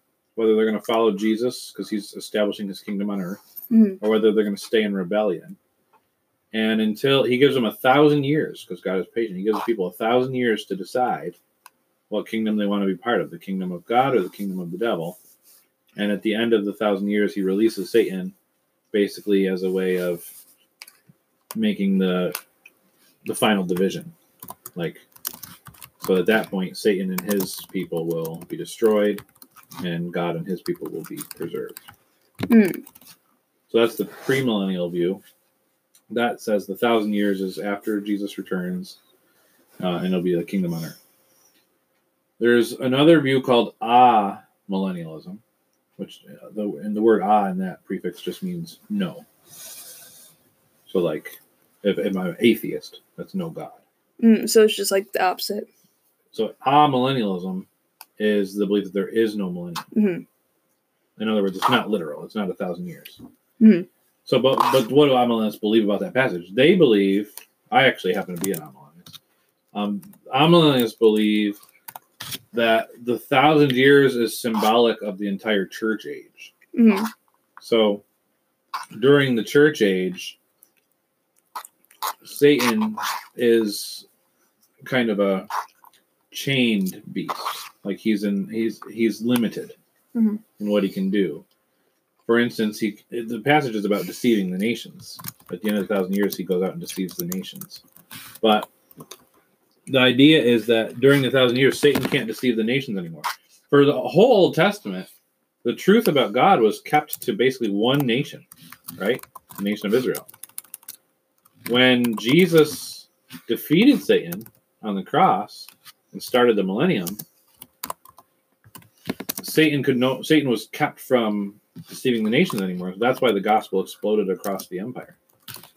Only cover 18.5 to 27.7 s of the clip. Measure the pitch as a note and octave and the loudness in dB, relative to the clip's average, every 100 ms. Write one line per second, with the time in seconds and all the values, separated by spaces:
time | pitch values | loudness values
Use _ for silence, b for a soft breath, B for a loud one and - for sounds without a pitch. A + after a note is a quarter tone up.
18.5 | _ _ _ _ G#2+ G2 - G#2 G2 F#2+ | _ _ _ _ -2 -2 -4 -2 0 2
19.5 | F#2 F#2+ F#2 F#2 F#2 F2+ F2 - - - | 0 -2 -2 0 -2 -2 -6 -10 -20 -20
20.5 | _ _ _ - _ _ _ _ _ - | _ _ _ -20 _ _ _ _ _ -14
21.5 | A2 A2 G2+ G2 F#2+ F#2 F2+ F2 - - | -4 -2 0 0 2 2 0 -2 -6 -12
22.5 | _ _ _ _ _ _ _ - G#2+ A#2 | _ _ _ _ _ _ _ -10 -2 2
23.5 | G#2 F2+ F2+ F#2+ E2+ - - _ _ - | 2 0 -2 -2 -4 -12 -20 _ _ -20
24.5 | - - - E2 - _ - - - - | -20 -18 -8 -8 -10 _ -16 -14 -14 -20
25.5 | - - - - _ - F#2 F2+ A2 - | -20 -20 -20 -20 _ 0 0 2 0 0
26.5 | G2 F2+ - G#2+ F#2+ F#2+ F#2 F2+ G2+ F#2+ | -6 -6 -4 -2 0 -2 -6 -4 -4 -4
27.5 | - - | -10 -10